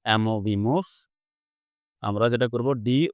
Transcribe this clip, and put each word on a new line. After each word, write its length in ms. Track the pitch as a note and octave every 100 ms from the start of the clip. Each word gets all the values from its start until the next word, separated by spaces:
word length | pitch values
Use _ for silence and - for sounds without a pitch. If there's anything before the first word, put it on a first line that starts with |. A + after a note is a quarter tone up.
| A2+
এমওভি 500 | A2 A2 A2 G2+ G2+
মুভ, 300 | A2 E3 F#3 - _ _ _ _ _ _ _ _ _ _
আমরা 280 | G#2+ G#2 A#2
যেটা 180 | A#2+ B2
করব 260 | A#2+ B2+
ডি 360 | C3 A2 C3 E3